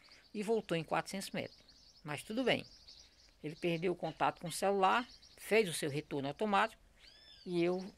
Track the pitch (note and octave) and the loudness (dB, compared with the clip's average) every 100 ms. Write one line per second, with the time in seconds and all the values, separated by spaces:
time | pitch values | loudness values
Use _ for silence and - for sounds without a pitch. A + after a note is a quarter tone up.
0 | - - - G#3 G#3 A3+ - E3 D#3 E3 | -20 -20 -12 -8 -2 -2 0 -4 0 -2
1 | - F#3+ - E3+ - - - - - - | -2 -6 -6 -6 -8 -10 -20 -20 -20 -16
2 | D3+ C#3+ - A3 A#3 D3 - - - - | -10 -8 -6 -2 0 0 -2 -18 -20 -20
3 | - _ - _ D3+ D#3+ F3 E3 F3+ E3 | -20 _ -20 _ -12 -4 -2 0 -2 -2
4 | E3 - C#3+ - E3+ - G3 G3+ F#3+ A3 | -4 0 0 0 -6 -2 0 4 4 4
5 | B3 - - - - A3 F#3+ D3 D#3 C#3+ | 0 -12 -20 -12 2 2 4 0 -2 -4
6 | - D3 C3+ - G#3+ G3 A3+ - - _ | -4 -4 -4 -2 2 4 2 -2 -20 _
7 | - - - - F#3 F3 E3+ F#3 F#3+ | -20 -20 -20 -16 -4 2 2 0 -4